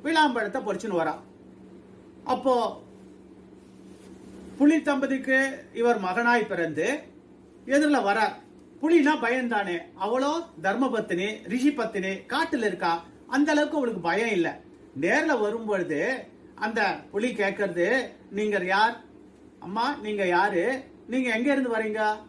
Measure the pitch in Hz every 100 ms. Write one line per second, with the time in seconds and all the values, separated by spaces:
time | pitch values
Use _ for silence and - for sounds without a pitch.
0 | 285 320 302 240 202 - 202 190 220 175
1 | 165 - - - - - - - - -
2 | - - - 254 262 247 226 - - -
3 | - - - - - - - - - -
4 | - - - - - - 285 320 302 269
5 | 269 262 269 262 269 269 - - 240 233
6 | 185 185 240 240 214 175 165 151 202 294
7 | - - - - - - - 277 302 269
8 | 196 214 208 - - - - - 302 339
9 | 277 302 226 262 240 214 196 170 - -
10 | 202 254 277 320 339 - 185 220 262 220
11 | - 180 202 214 - 247 285 285 220 202
12 | 190 190 - 269 330 277 208 175 175 165
13 | - - - 269 294 294 294 302 240 190
14 | 170 185 226 190 160 - - - - 135
15 | 165 269 311 247 208 226 220 196 170 147
16 | 208 254 - - - - 214 220 196 151
17 | - 202 240 - 196 196 196 175 180 262
18 | 233 - - 196 214 196 180 196 226 233
19 | - - - - - - 175 208 247 294
20 | 214 208 185 175 202 175 208 262 - -
21 | - 254 254 220 262 277 254 220 220 214
22 | 214 214